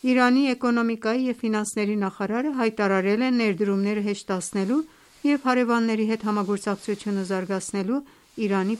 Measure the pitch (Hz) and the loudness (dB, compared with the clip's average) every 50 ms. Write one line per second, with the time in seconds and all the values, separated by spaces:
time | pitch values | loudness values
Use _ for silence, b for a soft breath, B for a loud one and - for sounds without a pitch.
0 | - 254 254 247 254 247 247 262 285 269 247 247 - 240 240 233 233 233 226 220 | 0 2 4 4 6 4 4 4 4 2 0 0 0 0 2 2 2 0 -2 -2
1 | - 214 226 254 262 254 233 240 - 226 220 214 214 208 - 214 208 202 214 208 | -2 -2 0 0 0 -2 -2 -2 -2 -2 0 0 -2 -2 -2 -2 -2 0 0 0
2 | 196 190 - - 202 190 214 240 262 302 277 254 233 220 220 220 208 196 196 190 | -2 -2 -2 -4 -4 -2 -2 -2 -2 -2 -2 0 0 0 0 0 2 2 2 2
3 | 185 196 208 220 254 254 247 240 226 214 196 160 208 202 196 196 196 202 214 214 | 2 2 2 2 2 2 2 2 2 0 0 0 0 0 2 0 0 0 0 -2
4 | 202 208 202 202 - - 196 185 180 - - 202 190 190 247 302 311 B B B | -2 -2 -4 -4 -4 -4 -4 -4 -4 -4 -2 -2 0 0 0 0 0 B B B
5 | B B B B B 285 285 277 277 254 247 247 247 233 233 233 226 226 220 220 | B B B B B 2 2 2 2 2 2 2 2 2 2 2 2 0 0 0
6 | 220 214 226 220 214 214 208 208 202 185 208 196 - 214 202 196 - - 208 202 | 0 0 -2 -2 -2 -2 -2 -2 0 -2 -2 -2 -2 -4 -4 -4 -4 -6 -6 -4
7 | - 214 202 196 190 175 196 185 190 175 196 190 185 - - 202 190 190 247 285 | -4 -4 -2 -2 -2 -2 -2 -4 -2 -2 -4 -4 -6 -6 -6 -4 -4 -2 -2 -4
8 | 285 B B B B B B - 226 202 196 190 185 196 226 220 | -4 B B B B B B -4 -2 0 0 0 0 0 -2 -4